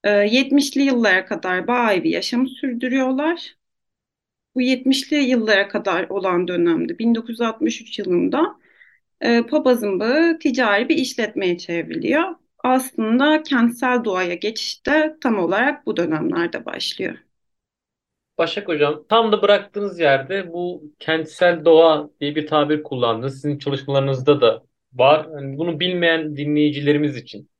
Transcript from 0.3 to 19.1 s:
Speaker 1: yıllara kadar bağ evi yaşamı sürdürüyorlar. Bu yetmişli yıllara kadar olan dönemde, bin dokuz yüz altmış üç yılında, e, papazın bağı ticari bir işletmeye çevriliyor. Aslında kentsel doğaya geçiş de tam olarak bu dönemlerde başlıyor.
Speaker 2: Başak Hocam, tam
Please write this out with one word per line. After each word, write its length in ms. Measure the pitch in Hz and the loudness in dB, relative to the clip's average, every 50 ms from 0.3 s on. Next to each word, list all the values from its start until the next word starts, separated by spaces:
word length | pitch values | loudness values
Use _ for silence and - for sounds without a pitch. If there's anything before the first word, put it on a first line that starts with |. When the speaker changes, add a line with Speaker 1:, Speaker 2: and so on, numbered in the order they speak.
| 226 262 269 277 269 285 277 - - 262 | 2 0 0 2 2 2 2 2 0 0
Speaker 1:
yıllara 440 | 277 277 254 240 226 202 185 185 185 | 2 2 2 2 2 4 2 2 0
kadar 420 | - 208 - - 185 180 185 170 | -4 -8 -6 -4 -4 -4 -4 -2
bağ 260 | - 240 247 240 220 196 | -2 0 0 2 2 0
evi 160 | 180 156 160 | 0 0 -2
yaşamı 400 | 165 175 185 - - 240 262 262 | -2 -2 -4 -4 -2 -2 -2 -2
sürdürüyorlar. 1040 | - - - 269 240 233 247 254 254 269 262 254 262 262 294 320 349 330 - - _ _ _ _ _ _ _ _ _ _ _ _ _ _ _ _ _ _ _ _ _ | -4 -8 -6 -6 -4 -4 -4 -2 0 0 0 0 -2 -2 -2 -2 -2 -4 -8 -18 _ _ _ _ _ _ _ _ _ _ _ _ _ _ _ _ _ _ _ _ _
Bu 60 | 254 | -2
yetmişli 540 | 254 254 262 247 - 269 269 269 - - 302 | 0 0 0 0 2 0 0 0 0 -2 0
yıllara 520 | 294 277 247 254 233 214 220 208 190 202 | 0 2 2 2 0 2 2 2 2 2
kadar 420 | 202 - 208 - 196 175 175 185 - | 0 -4 -4 -2 -2 -2 -2 -2 -4
olan 380 | 190 196 185 190 180 175 180 | -6 -4 -2 0 0 0 0
dönemde, 520 | 170 180 175 170 170 165 - 170 160 175 - | 0 0 2 2 2 2 2 0 -4 -6 -2
bin 160 | 226 233 233 | 2 2 2
dokuz 140 | 226 226 - | 0 -2 -8
yüz 120 | 226 226 | -6 -4
altmış 400 | 233 226 220 - 302 285 226 - | -2 -4 -2 -2 -2 -2 -2 -4
üç 180 | 226 - - - | -12 -12 -10 -8
yılında, 560 | 202 180 175 175 - 185 - 277 330 415 - _ _ _ _ _ - _ _ _ _ _ _ _ | -2 0 2 2 2 2 2 0 0 0 -2 _ _ _ _ _ -20 _ _ _ _ _ _ _
e, 200 | - 226 233 233 | 0 2 2 2
papazın 580 | 233 233 294 302 285 262 254 226 208 208 190 180 | 0 0 -2 2 4 4 2 2 0 -2 -2 -2
bağı 400 | 214 226 262 302 339 339 330 330 | 0 0 2 2 2 2 0 0
ticari 500 | - 302 233 269 247 214 202 202 247 - | -2 -2 0 2 2 2 2 2 2 0
bir 80 | 311 | 0
işletmeye 600 | - 262 254 - - 220 208 - - 196 180 175 | 0 0 -4 -4 -4 -6 -4 -4 -2 -2 -2 -2
çevriliyor. 680 | 175 - - 170 170 160 170 - 175 - - 262 302 349 381 330 _ _ _ _ _ - | -4 -4 -6 -6 -6 -4 -6 -8 -6 -2 0 0 0 0 -4 -6 _ _ _ _ _ 0
Aslında 800 | 254 254 262 262 - _ - 220 220 226 254 277 302 311 311 311 | 0 2 2 0 -4 _ -4 -2 0 2 2 4 4 2 0 0
kentsel 600 | - 285 240 233 233 233 - 277 247 247 247 240 | 0 0 2 2 2 0 0 -2 0 0 0 0
doğaya 300 | 214 185 180 185 175 175 | -2 -2 -2 -2 -4 -4
geçiş 520 | 175 - 214 220 - - - - _ _ | -4 -6 -6 -6 -6 -10 -10 -12 _ _
de 320 | - 285 311 311 311 311 _ | 0 2 2 2 0 -4 _
tam 180 | - 254 220 196 | -2 -2 0 0
olarak 460 | 175 170 190 208 247 285 285 - _ | 0 0 0 0 0 0 -2 -4 _
bu 120 | - - | -6 -4
dönemlerde 680 | 170 175 156 160 151 - - - 170 170 175 - - - | -2 -2 -2 -2 -2 -2 -2 -2 -2 -4 -4 -6 -8 -10
başlıyor. 500 | - - - - - - - - - - - _ _ _ _ _ _ _ _ _ _ _ _ _ _ _ _ _ _ _ _ _ _ _ | -10 -10 -8 -8 -8 -8 -8 -8 -8 -8 -12 _ _ _ _ _ _ _ _ _ _ _ _ _ _ _ _ _ _ _ _ _ _ _
Speaker 2:
Başak 300 | - 165 160 - 202 202 | -4 -2 -2 -2 -8 -6
Hocam, 380 | - 165 147 147 147 151 151 - | -4 0 0 0 0 0 -4 -2
tam 220 | _ | _